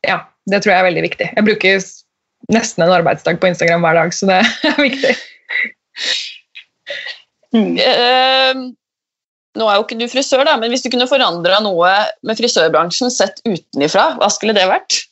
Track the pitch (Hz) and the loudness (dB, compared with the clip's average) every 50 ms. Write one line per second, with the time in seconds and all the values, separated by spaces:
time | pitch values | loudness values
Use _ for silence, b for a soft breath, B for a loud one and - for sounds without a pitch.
0 | - - 190 170 - - _ _ _ - 196 202 - 208 185 180 185 185 170 156 | 0 -2 -2 -2 -4 -12 _ _ _ -2 -2 0 2 2 2 4 4 2 0 0
1 | 160 175 - - 208 - - - 214 214 208 208 - 185 190 190 190 - - - | -4 -4 -4 -6 -8 -4 -2 0 2 2 0 2 2 2 2 2 -2 -6 -16 -20
2 | _ _ _ _ _ _ _ _ - - 107 226 226 - - - 165 170 185 175 | _ _ _ _ _ _ _ _ -6 -2 -2 -2 -2 -2 -2 0 2 4 4 4
3 | 170 170 - 156 - 165 175 165 - 185 175 160 - 170 170 175 170 165 160 170 | 2 0 -2 -2 -2 -4 -2 0 0 0 0 0 0 0 0 2 2 2 2 2
4 | 160 175 180 - - 196 185 185 220 233 - - - 311 294 - 294 269 254 269 | 0 0 -2 -2 0 2 2 2 2 0 -2 -2 -2 -2 0 2 0 0 0 -2
5 | 269 - 233 - - - - _ _ - - - - - - _ _ _ B B | -2 -2 -2 -2 -6 -20 -20 _ _ -8 -6 -6 -6 -6 -10 _ _ _ B B
6 | B B B B B B B B B _ _ - - _ _ _ _ B B B | B B B B B B B B B _ _ -20 -20 _ _ _ _ B B B
7 | B B B B B B _ _ _ _ - 226 208 185 170 180 - 262 247 - | B B B B B B _ _ _ _ 0 0 2 2 0 0 2 2 2 2
8 | 240 240 254 254 254 262 262 262 262 262 262 262 254 254 240 _ _ _ _ _ | 2 2 2 2 2 2 2 2 2 0 0 -2 -8 -12 -14 _ _ _ _ _
9 | _ _ _ _ _ _ _ _ _ _ _ 208 220 214 202 202 226 - 247 226 | _ _ _ _ _ _ _ _ _ _ _ -2 0 2 2 2 0 -2 -6 -6
10 | 233 240 - 254 277 - 285 254 277 320 302 247 220 233 240 262 - 240 233 247 | -6 -4 -2 -4 -2 2 2 2 4 2 2 0 0 -2 -4 -4 -4 -2 -2 -2
11 | 247 254 294 269 254 196 170 175 165 175 190 202 220 208 190 170 170 180 190 202 | 0 2 2 2 2 0 -2 -2 0 2 2 2 0 0 0 2 2 4 4 2
12 | 214 - - _ - - 220 220 233 233 - 208 160 165 156 151 165 175 170 - | 0 -2 -4 _ -6 -6 -4 -2 -2 0 2 2 2 4 4 2 0 0 -2 -2
13 | 254 247 247 - 190 208 - - _ 240 196 156 _ _ - - 143 156 - 196 | -2 -2 0 0 -2 -2 -2 -8 _ -4 -4 -4 _ _ -4 -2 -2 0 2 2
14 | 233 320 277 240 - 208 208 - - 214 220 202 185 185 214 381 - _ - - | 2 2 0 0 0 -2 0 -2 -2 -2 0 2 2 2 0 -2 -2 _ -6 -6
15 | - _ | -6 _